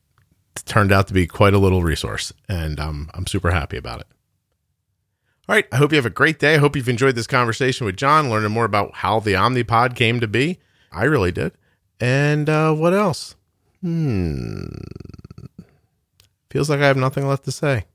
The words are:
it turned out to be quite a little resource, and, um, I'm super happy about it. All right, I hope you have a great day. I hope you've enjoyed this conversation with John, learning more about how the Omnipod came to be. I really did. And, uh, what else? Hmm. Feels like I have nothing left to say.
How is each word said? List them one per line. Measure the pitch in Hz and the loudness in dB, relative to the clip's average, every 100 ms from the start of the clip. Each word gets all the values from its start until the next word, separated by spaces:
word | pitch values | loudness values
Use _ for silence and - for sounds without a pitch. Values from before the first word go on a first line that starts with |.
| _ _ _ _ _ - | _ _ _ _ _ -16
it | |
turned | - 113 98 | -2 2 4
out | 98 98 | 4 4
to | |
be | 92 87 | 2 0
quite | - 101 | 4 4
a | 98 | 6
little | 95 92 | 4 2
resource, | 82 73 - 53 - - - | 0 -2 -4 -8 -10 -12 -8
and, | 90 78 73 | -6 -4 -4
um, | 76 73 78 | -6 -8 -10
I'm | 90 90 | -10 -6
super | 98 87 | -2 0
happy | 90 - - | -2 -2 -8
about | - - | -10 -14
it. | - _ _ _ _ _ _ _ _ _ _ _ _ _ - | -16 _ _ _ _ _ _ _ _ _ _ _ _ _ -2
All | |
right, | 214 - | 0 0
I | 127 | 2
hope | 147 | 2
you | 156 | 2
have | 117 | 0
a | |
great | - 147 156 | -2 -2 0
day. | 143 | 2
I | 156 | 4
hope | 143 143 | 2 0
you've | 120 | -2
enjoyed | 117 135 | 0 2
this | 117 110 | 0 0
conversation | 131 117 110 131 - | 0 0 0 -2 -2
with | 107 90 | -4 -2
John, | 139 156 139 | 2 2 2
learning | 107 107 | 0 0
more | 113 | 0
about | 113 104 98 | 0 0 -2
how | - - 107 | -4 0 0
the | 104 | 2
Omnipod | 92 110 127 113 117 127 120 | 2 2 0 2 2 2 2
came | 117 120 | 0 0
to | 113 | 0
be. | 113 147 185 _ _ _ | 0 -2 -4 _ _ _
I | 85 | -2
really | 127 143 90 | 0 2 0
did. | - - - _ _ _ - | -2 -6 -8 _ _ _ -6
And, | 120 135 147 151 147 | -2 0 0 0 0
uh, | 156 160 | 2 2
what | 156 170 | 2 2
else? | 196 208 - - - _ _ _ _ | 2 0 -2 -10 -20 _ _ _ _
Hmm. | 175 165 151 101 85 67 57 50 50 50 50 - - - - - - - - _ _ _ _ _ _ _ _ | -4 -2 0 0 -2 -4 -6 -10 -10 -12 -14 -16 -18 -20 -20 -20 -20 -20 -20 _ _ _ _ _ _ _ _
Feels | 139 147 | -4 -2
like | 143 | 2
I | 143 | 4
have | 135 | 4
nothing | 131 139 139 | 0 0 -2
left | 135 | -2
to | - | -6
say. | - 147 120 - | -4 -2 -2 -4